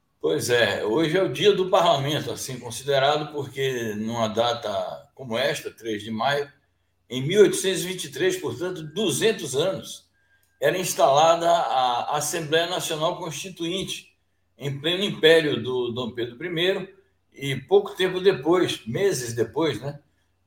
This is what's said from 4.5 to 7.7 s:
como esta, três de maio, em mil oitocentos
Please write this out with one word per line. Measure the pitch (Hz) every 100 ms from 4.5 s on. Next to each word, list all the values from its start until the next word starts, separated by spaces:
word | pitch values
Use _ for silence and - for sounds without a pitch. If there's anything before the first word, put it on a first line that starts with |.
| 117 104 98 87 71 -
como | - 127 113
esta, | 147 151 101
três | - 113 104
de | 107
maio, | 110 131 147 143 _ _ _ _ _ _
em | 127 139
mil | 208
oitocentos | 175 - 190